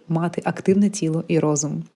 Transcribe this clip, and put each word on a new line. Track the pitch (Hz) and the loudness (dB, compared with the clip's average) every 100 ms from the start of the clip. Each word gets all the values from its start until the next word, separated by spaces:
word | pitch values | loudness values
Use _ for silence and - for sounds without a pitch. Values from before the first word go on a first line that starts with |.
| - | -4
мати | 165 170 170 | -2 -2 -4
активне | - - - 190 202 | -6 -2 2 4 4
тіло | 202 160 160 165 | 2 -2 -2 0
і | 165 | 2
розум. | 151 151 147 160 165 | 2 0 -2 -6 -10